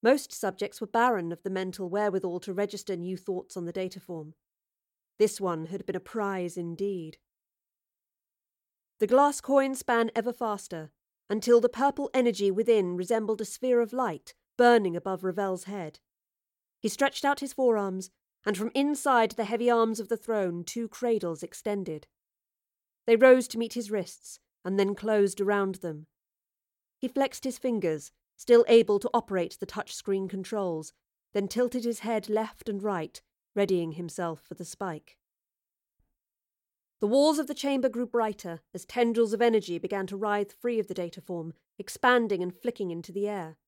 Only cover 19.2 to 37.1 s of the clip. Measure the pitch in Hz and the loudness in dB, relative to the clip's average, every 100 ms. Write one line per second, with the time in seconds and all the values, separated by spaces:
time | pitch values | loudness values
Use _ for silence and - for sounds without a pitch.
19.2 | 220 - 208 226 240 233 226 220 202 226 | 2 0 -4 0 2 4 2 0 -4 -6
20.2 | - 220 185 175 170 233 226 - 240 226 | -2 -2 0 -4 -8 -8 -8 -4 0 0
21.2 | 180 160 170 - - 208 170 156 - _ | -2 -6 -10 -10 -6 -4 -4 -10 -12 _
22.2 | _ _ _ _ _ _ _ _ - 226 | _ _ _ _ _ _ _ _ 4 8
23.2 | 254 254 247 226 233 240 208 208 175 - | 10 10 6 -4 -6 -6 -6 -6 -6 -12
24.2 | - - _ _ 180 196 196 202 214 214 | -20 -20 _ _ -4 0 2 0 0 4
25.2 | 202 190 196 202 196 185 175 151 156 _ | 4 2 0 0 0 -4 -8 -10 -14 _
26.2 | _ _ _ _ _ _ _ _ 254 269 | _ _ _ _ _ _ _ _ -4 0
27.2 | 269 - 269 240 262 226 175 156 - _ | 0 -2 -8 -4 -2 0 0 -2 -8 _
28.2 | _ _ - 233 240 233 220 202 - 233 | _ _ 6 6 8 6 6 2 2 -2
29.2 | - 190 175 - 185 - - - - 196 | -2 -4 -4 -6 -10 -8 -10 -10 -4 -4
30.2 | 190 190 185 214 190 160 160 _ _ _ | -2 -8 -6 -4 -4 -6 -10 _ _ _
31.2 | _ 208 196 226 247 254 233 226 214 220 | _ -4 -2 0 -2 0 -4 -4 -4 -4
32.2 | 208 214 214 - - 202 208 190 160 - | -2 -2 -2 -8 -8 -6 -4 -4 -6 -12
33.2 | _ _ _ - 202 185 165 156 175 - | _ _ _ -2 0 0 -2 -8 -10 -6
34.2 | 170 160 _ 175 170 - 190 151 _ _ | -6 -8 _ -16 -14 -10 -8 -8 _ _
35.2 | _ _ _ _ _ _ _ _ _ _ | _ _ _ _ _ _ _ _ _ _
36.2 | _ _ _ _ _ _ _ _ 208 | _ _ _ _ _ _ _ _ 2